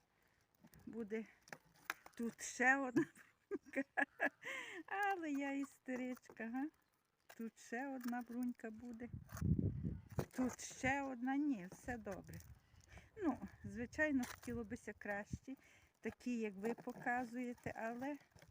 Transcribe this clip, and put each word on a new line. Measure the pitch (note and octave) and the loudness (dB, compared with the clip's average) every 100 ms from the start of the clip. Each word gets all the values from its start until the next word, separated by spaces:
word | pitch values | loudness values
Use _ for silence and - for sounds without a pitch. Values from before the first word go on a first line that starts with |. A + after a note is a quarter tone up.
| _ _ _ _ _ _ - - - | _ _ _ _ _ _ -20 -16 -10
буде. | A3 G#3+ A3 G#3+ - - - _ - - - - | -6 -2 -2 -4 -12 -14 -14 _ -20 -8 -8 -8
Тут | - A#3 - | -2 -2 -2
ще | - - B3 C4+ | -8 6 8 8
одна | C4+ A#3+ D#4 - - _ _ | 8 4 4 0 -20 _ _
брунька. | G4 - - C#4 - | -8 -4 -2 -2 2
<laughs> | - - E4 - - C5+ B4 G4 - G4 G4+ | 0 2 0 0 -8 -8 -8 -10 -4 2 2
Але | F#4+ D#4+ | 2 2
я | C#4 C#4 | 2 2
істеричка, | C#4 C#4 - - B3+ B3+ B3+ - - A3+ | 0 -2 -6 -4 -2 0 -4 -8 -8 -4
га? | B3 D4 _ _ _ _ _ _ - | 0 -2 _ _ _ _ _ _ -8
Тут | A3+ - | -8 -8
ще | - A#3 C#4 | -6 -4 -2
одна | C4+ A#3+ A#3+ | -4 -2 -2
брунька | A#3+ A#3 B3 B3 A3+ | -2 -2 -2 -2 -8
буде. | A3 A#3+ A3+ A#3+ - - - - - - - - - - - - | -8 -10 -8 -8 -10 -10 0 4 6 4 2 -2 -4 -4 -2 -2
Тут | - B3+ - | 2 0 0
ще | - - C4 C#4 | -8 0 2 2
одна. | C#4 B3+ B3+ C#4 | 0 0 2 4
Ні, | D4 A#3+ F3+ | 4 2 -2
все | - - B3 | -8 -6 -6
добре. | G#3 F#3 D#3+ - - - - - - - - - | -4 -6 -6 -12 -12 -16 -20 -20 -20 -20 -18 0
Ну, | F4+ - G3 - | 0 0 -6 -8
звичайно, | G#3 G3+ A#3+ - D#4 C4+ A#3+ | -8 -6 -6 2 4 4 2
хотіло | - - A#3 | -4 -4 -4
бися | G#3+ A#3+ - | -2 -6 -8
краще, | G#3+ G#3 G3+ G#3 - - C4+ - - - _ | -8 -2 -2 -2 -6 -6 -12 -12 -20 -20 _
такі, | A3+ - - A#3+ | -6 -4 -2 0
як | G#3+ F#3+ | 0 0
ви | G#3+ | 0
показуєте, | A#3 - A3+ B3+ A#3+ B3 A#3 B3 A#3+ A#3 - | 0 -4 -4 0 0 0 -2 -4 -4 -6 -4
але, | A3+ A#3+ C4+ C#4+ - - - | -4 -2 -4 -4 -8 -20 -20